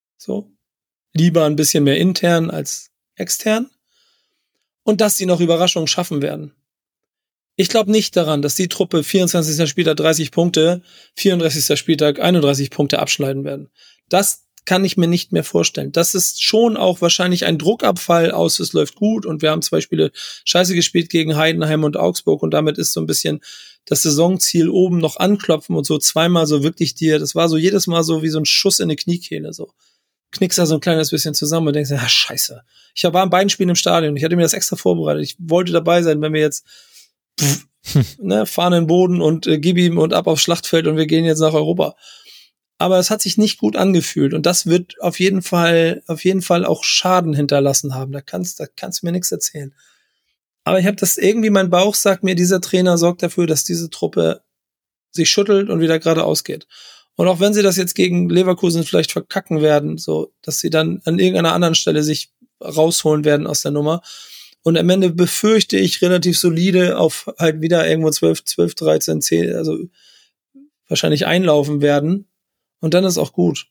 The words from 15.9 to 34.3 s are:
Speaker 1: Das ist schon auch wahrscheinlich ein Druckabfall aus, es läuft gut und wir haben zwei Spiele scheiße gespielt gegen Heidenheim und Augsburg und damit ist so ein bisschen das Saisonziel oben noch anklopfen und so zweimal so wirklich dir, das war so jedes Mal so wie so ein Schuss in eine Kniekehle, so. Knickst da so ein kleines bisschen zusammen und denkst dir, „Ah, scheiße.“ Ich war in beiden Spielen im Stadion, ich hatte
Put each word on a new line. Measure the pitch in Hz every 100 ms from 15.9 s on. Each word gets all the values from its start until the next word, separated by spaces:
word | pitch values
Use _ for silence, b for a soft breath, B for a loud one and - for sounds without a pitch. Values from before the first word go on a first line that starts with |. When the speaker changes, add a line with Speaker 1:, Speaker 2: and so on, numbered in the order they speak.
Speaker 1:
Das | 165 165 190
ist | - -
schon | - 220 233 214
auch | 185 175
wahrscheinlich | 170 - 180 180 175
ein | 160
Druckabfall | 156 240 220 180 - 170 165
aus, | - 170 -
es | 165
läuft | 165 143 -
gut | 208 220 180
und | 156
wir | 156
haben | 160
zwei | - 160
Spiele | - 160 156 B B B
scheiße | - 175 185 175
gespielt | - 175 165
gegen | 165 156 151
Heidenheim | 160 165 156 156 151
und | 147
Augsburg | 175 175 - -
und | 160
damit | 151 156 151
ist | 160
so | -
ein | -
bisschen | - 156 76 B B B B -
das | 143
Saisonziel | 160 143 170 185 - 170 165
oben | 185 185 175
noch | 156 -
anklopfen | 185 202 - 156 - 165
und | 139
so | 151
zweimal | - 160 170 175 151
so | 147
wirklich | 147 - 160 -
dir, | 160 151
das | 147 160
war | 170
so | 156
jedes | 175 196 180
Mal | 170
so | 160 160
wie | 160
so | 156
ein | 147
Schuss | - 196 -
in | 170
eine | 147
Kniekehle, | - 175 - 156 156
so. | 165 - _ _ _ _ _ _
Knickst | - 180 -
da | 160
so |
ein | 156
kleines | 180 160 151
bisschen | 151 160 143
zusammen | 147 165 156
und | 147
denkst | 139
dir, | 139
„Ah, | 120
scheiße.“ | - - 120 - 123 _ b b
Ich | - 175
war | 175
in | 190
beiden | 180 196
Spielen | - 180
im | 170
Stadion, | 175 170 151 143
ich |
hatte | 160